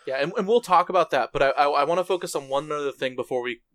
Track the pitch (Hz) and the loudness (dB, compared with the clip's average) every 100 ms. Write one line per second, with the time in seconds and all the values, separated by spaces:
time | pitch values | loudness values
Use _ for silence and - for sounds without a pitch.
0 | - 135 151 220 190 240 - 175 180 185 | -8 -4 -4 -4 0 0 4 2 4 2
1 | 160 139 113 143 139 131 147 143 143 180 | 2 0 0 2 2 4 2 2 2 2
2 | 175 185 175 156 135 139 151 147 143 - | 0 -2 -2 -8 -4 -4 -2 -4 -4 -4
3 | 131 123 117 127 120 113 _ | -6 -6 -6 -4 -4 -8 _